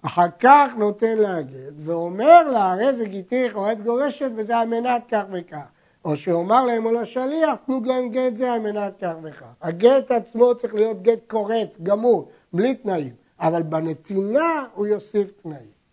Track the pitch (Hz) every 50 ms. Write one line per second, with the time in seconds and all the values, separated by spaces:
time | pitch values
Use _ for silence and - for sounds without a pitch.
0 | - 151 - 175 175 175 175 - - 247 277 294 285 262 240 233 214 208 208 208
1 | 226 226 226 220 208 202 185 165 151 135 135 131 131 139 151 147 151 156 170 170
2 | 170 175 175 196 226 294 330 349 330 302 262 226 202 185 185 185 220 269 269 240
3 | 233 208 190 196 185 185 247 254 254 240 208 208 196 208 226 214 208 226 233 247
4 | 277 285 254 - 294 262 226 220 220 208 233 233 226 226 233 233 233 247 247 240
5 | 233 - 233 214 202 190 196 180 170 - - 151 143 127 _ _ _ _ _ _
6 | _ 165 151 143 - 190 175 170 175 190 220 247 262 247 233 226 220 226 226 233
7 | 233 - - 254 254 262 294 320 320 302 269 208 _ - 262 262 220 247 254 254
8 | 254 247 214 254 254 254 240 214 254 254 240 233 220 214 208 208 202 196 196 _
9 | 196 180 165 160 160 156 147 - - - - _ - 170 165 170 202 240 269 269
10 | 262 - 254 233 226 - _ 226 240 247 247 240 - 226 214 208 214 226 220 190
11 | 180 220 233 214 - _ - 226 208 202 226 226 214 165 - - 165 180 202 208
12 | 220 247 233 175 127 - - _ _ _ - 175 202 254 269 - - 208 190 170
13 | 147 131 120 _ _ _ _ _ - 160 165 170 165 156 156 160 160 165 156 151
14 | _ - 196 190 196 202 220 285 320 330 330 302 269 240 - - 208 208 208 202
15 | 208 - - 208 202 190 - _ _ 165 151 139 117 104 _ _ _ _